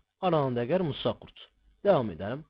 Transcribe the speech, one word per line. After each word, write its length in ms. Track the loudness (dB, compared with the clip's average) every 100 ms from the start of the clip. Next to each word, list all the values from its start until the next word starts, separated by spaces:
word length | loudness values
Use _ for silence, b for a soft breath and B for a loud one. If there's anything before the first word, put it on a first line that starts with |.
| _ -4
aranan 360 | 0 2 2 0
değer 240 | 0 0
Musa 320 | -2 -2 -4
Kurt. 360 | -4 -10 -20 -20 _ _ _
Devam 260 | 2 4 2
edelim. 340 | -6 -8 -8